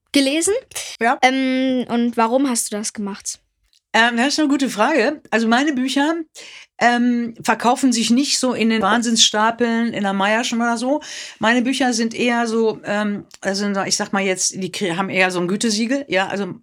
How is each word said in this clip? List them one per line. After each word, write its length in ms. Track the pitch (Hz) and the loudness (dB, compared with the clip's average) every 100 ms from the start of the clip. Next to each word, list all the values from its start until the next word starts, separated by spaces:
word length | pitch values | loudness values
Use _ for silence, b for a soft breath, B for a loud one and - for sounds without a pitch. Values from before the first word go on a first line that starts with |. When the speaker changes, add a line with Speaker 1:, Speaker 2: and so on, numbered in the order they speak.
| _ | _
Speaker 1:
gelesen. 420 | 277 269 302 330 440 - - B B | 0 2 0 0 -2 -4 -12 B B
Speaker 2:
Ja. 180 | 226 277 | 0 2
Speaker 1:
Ähm, 640 | 254 269 262 262 262 254 240 | 2 2 0 0 0 0 -2
und 280 | 233 240 233 | 0 0 2
warum 320 | 226 254 277 | 2 4 2
hast 220 | 233 - | 0 -4
du 60 | 208 | -6
das 160 | 220 | -6
gemacht? 480 | - 202 202 - - _ _ _ _ _ | -8 -8 -8 -12 -14 _ _ _ _ _
Speaker 2:
Ähm, 240 | 220 233 233 | 2 2 2
das 120 | 262 | 0
ist 100 | 285 | 2
eine 100 | 302 | 2
gute 220 | 285 262 | 2 0
Frage. 500 | - 233 311 220 302 - | 0 2 4 2 -2 -2
Also 180 | 220 226 | 0 2
meine 240 | 233 294 | 2 2
Bücher, 420 | 262 262 269 294 330 320 - B B B - | 0 -2 0 0 -2 -6 -14 B B B 0
ähm, 540 | 233 240 240 240 233 - | 2 4 2 0 -4 -6
verkaufen 500 | - 226 226 247 269 | -2 0 2 2 2
sich 180 | 226 220 | 2 2
nicht 280 | 240 285 - | 2 2 0
so 160 | 254 | 0
in 160 | 233 226 | 0 0
den 100 | 220 | 2
Wahnsinnsstapeln 1120 | 196 226 233 226 - 214 220 226 233 226 233 | 2 2 2 2 2 4 0 2 0 0 -2
in 100 | - | -2
der 120 | 202 | -2
Meierschen 460 | 196 196 214 254 233 | 0 2 2 0 -2
oder 180 | 240 233 | -2 -2
so. 240 | 247 285 B B B B | -2 -2 B B B B
Meine 240 | 220 240 | 0 2
Bücher 300 | 233 269 262 | 2 0 0
sind 220 | 226 226 | 0 -2
eher 320 | - 240 240 233 | 0 0 0 0
so, 340 | 226 220 208 | 0 0 -2
ähm, 420 | - 208 208 202 - - | -4 -4 -2 -4 -10 -8
also 260 | 202 196 202 196 | -6 -2 -2 -2
ich 140 | 190 - | -2 -4
sag 160 | 208 | -2
mal 100 | 196 | -2
jetzt, 320 | 190 185 - | 0 0 -2
die 180 | 185 185 | -4 -8
krie-, 240 | - 202 170 | -4 -4 -2
haben 140 | 190 | -2
eher 200 | 185 185 | 0 0
so 100 | 180 | 2
ein 80 | 175 | -2
Gütesiegel. 580 | 208 233 208 226 277 277 | 0 0 0 -2 -2 -2
Ja, 200 | 185 190 | -2 -2
also 260 | 196 190 - | -4 -6 -8